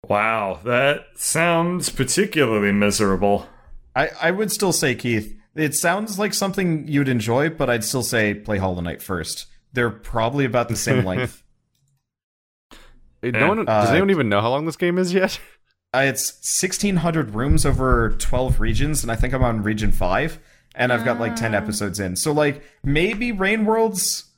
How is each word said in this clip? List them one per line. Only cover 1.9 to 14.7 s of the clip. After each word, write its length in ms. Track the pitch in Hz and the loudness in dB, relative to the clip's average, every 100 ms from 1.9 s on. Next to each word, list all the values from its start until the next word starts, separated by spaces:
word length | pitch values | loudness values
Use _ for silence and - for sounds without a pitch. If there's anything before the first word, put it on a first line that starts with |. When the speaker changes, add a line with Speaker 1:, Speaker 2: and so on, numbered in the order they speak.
| - 131 - 214 160 127 107 101 | -4 -2 0 0 2 2 2 2
Speaker 1:
miserable. 760 | 101 104 98 104 95 101 101 - - - - - 123 | 2 2 2 0 2 2 0 -2 -20 -20 -20 -8 -4
Speaker 2:
I, 140 | 147 - | -4 -2
I 100 | 160 | -2
would 200 | 190 214 | 0 -4
still 200 | - 196 | 0 0
say, 220 | 160 147 117 | 2 0 0
Keith, 400 | 123 110 104 - _ - | 0 -2 -2 -14 _ -4
it 200 | 151 143 | -2 0
sounds 420 | 170 185 220 190 | 0 -2 -4 -4
like 160 | 208 | -4
something 540 | - 196 190 180 160 151 | -2 -4 -2 -2 -2 -2
you'd 220 | 143 135 | 0 0
enjoy, 400 | 123 110 120 160 | 0 0 0 0
but 200 | 160 131 | -2 0
I'd 140 | 117 | 0
still 180 | 110 131 | -2 -4
say 300 | 117 120 107 | 0 0 0
play 240 | 104 - 101 | -2 -4 -2
Hollow 240 | 95 90 | -2 -2
Knight 200 | 87 73 | -6 -8
first. 440 | - 92 80 - - - _ | -6 -6 -6 -10 -12 -20 _
They're 160 | - 120 | -2 -2
probably 560 | 107 - 120 113 143 131 | -2 -6 -2 0 0 0
about 240 | 123 120 | 0 0
the 60 | 113 | -4
same 300 | - 127 92 | 0 0 0
Speaker 3:
<laughs> 0 | |
Speaker 2:
length. 380 | 92 123 - _ _ _ _ _ _ _ _ _ _ _ _ _ - - - - _ | -2 -4 -8 _ _ _ _ _ _ _ _ _ _ _ _ _ -20 -20 -20 -20 _
Speaker 3:
Hey, 100 | 120 | -4
no 80 | 110 | 2
Speaker 1:
Yeah. 80 | 143 | 2
Speaker 3:
one, 160 | 214 175 | 2 2
does 220 | 107 101 | 2 4
Speaker 2:
Uh, 20 | |
Speaker 3:
anyone 180 | 151 196 | 4 4
even 200 | 185 120 | 2 2
know 120 | 101 | 2
how 80 | 110 | 2
long 160 | 135 | 0
this 120 | 160 | -4